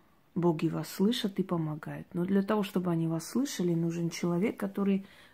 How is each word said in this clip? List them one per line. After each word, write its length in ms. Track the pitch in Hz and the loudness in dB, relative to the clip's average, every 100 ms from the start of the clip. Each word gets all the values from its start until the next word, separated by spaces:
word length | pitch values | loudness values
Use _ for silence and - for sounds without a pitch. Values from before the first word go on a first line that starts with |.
| _ _ _ 190 | _ _ _ 0
боги 320 | 170 160 165 | 2 2 0
вас 220 | 160 156 | -2 -4
слышат 480 | - 196 247 196 196 | 2 2 2 -2 -2
и 40 | |
помогают. 640 | 185 170 156 151 156 147 - | -2 -2 -2 -4 -8 -12 -6
Но 100 | 175 | -2
для 180 | 180 196 | 2 2
того, 220 | 196 214 | 4 0
чтобы 280 | 196 185 180 | 0 0 0
они 160 | 165 165 | 2 0
вас 200 | 160 - | -2 -2
слышали, 460 | 233 285 - 175 | -2 0 0 2
нужен 360 | 170 170 170 170 | 2 0 0 -4
человек, 480 | - 175 170 220 - | -2 0 2 0 -2
который 480 | 196 202 202 196 - - - | -6 -2 0 0 -2 -16 -20